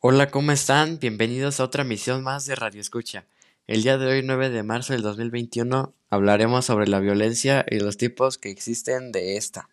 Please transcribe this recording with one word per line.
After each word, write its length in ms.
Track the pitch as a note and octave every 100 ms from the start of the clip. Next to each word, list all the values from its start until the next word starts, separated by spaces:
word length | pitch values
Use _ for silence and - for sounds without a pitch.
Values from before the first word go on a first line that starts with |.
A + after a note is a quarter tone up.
| B2
Hola, 220 | C3+ C#3
¿cómo 220 | C#3 D3
están? 480 | C#3+ - C#3 D#3 E3
Bienvenidos 600 | C3 G#2+ A2+ B2 C#3 C#3+
a 40 |
otra 180 | C3 C#3
emisión 400 | C3+ G#2+ - C3
más 240 | C3 C#3 C3+
de 80 |
Radio 260 | B2+ A#2 G2+
Escucha. 460 | G2+ A#2+ A2+ G2+ - _ _ _ -
El 160 | A2
día 160 | A2+ C3+
de 80 | C3
hoy, 160 | C3+
nueve 280 | C3 C3 C3
de 100 | A#2+
marzo 320 | G#2+ A2+ B2
del 80 | C3
dos 160 | G#2+ G#2
mil 140 | A#2
veintiuno, 640 | A#2+ A#2+ A#2+ A#2 C3 C3+ _ _
hablaremos 540 | G#2 G2+ G#2 A2 B2 B2+
sobre 220 | A2 G2+
la 120 | G2
violencia 680 | G2 G2+ A2 A#2+ C3+ C3+ -
y 120 | G#2+
los 180 | G#2 G#2
tipos 400 | A#2+ - C3 C3
que 140 | G2+
existen 600 | F#2+ - A#2 - B2+ B2+
de 240 | G2+ F2+ G2
esta. 320 | G#2+ - -